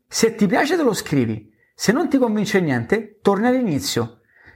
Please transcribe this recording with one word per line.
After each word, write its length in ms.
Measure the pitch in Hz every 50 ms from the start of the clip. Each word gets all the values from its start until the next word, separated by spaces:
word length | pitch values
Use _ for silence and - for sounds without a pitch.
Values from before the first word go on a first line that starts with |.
| _
se 280 | - - - 226 220 -
ti 120 | - 208
piace 280 | 175 233 - 320 269 359
te 80 | 339 294
lo 100 | 233 190
scrivi, 560 | - - - 151 135 120 110 110 110 - - _ _ _ _ _
se 160 | - - -
non 180 | 226 311 339 -
ti 80 | 285
convince 440 | 269 254 226 214 214 202 - - 196
niente, 580 | 175 147 127 117 113 - 196 226 226 - - _
torni 260 | - 202 202 190 226
all'inizio. 760 | 247 254 262 247 190 143 123 - - - 117 120 117 - _ _ _ _ _ - - -